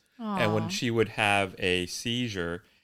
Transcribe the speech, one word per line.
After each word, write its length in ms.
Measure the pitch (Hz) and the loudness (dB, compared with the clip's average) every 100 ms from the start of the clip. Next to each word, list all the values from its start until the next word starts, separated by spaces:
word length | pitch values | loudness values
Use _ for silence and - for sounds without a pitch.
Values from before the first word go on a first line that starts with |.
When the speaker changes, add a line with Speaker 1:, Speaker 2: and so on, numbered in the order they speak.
| _ - | _ -10
Speaker 1:
And 340 | 220 196 110 | -4 0 2
when 100 | 107 | 2
Speaker 2:
Aw. 40 | 110 | 0
Speaker 1:
she 220 | 196 123 | -2 0
would 180 | 113 107 | 2 2
have 460 | - 104 101 95 - | 2 2 4 0 -2
a 280 | 92 90 87 | 0 0 0
seizure, 800 | - 120 120 120 98 85 87 - _ | -4 -4 -2 -2 -2 -4 -6 -12 _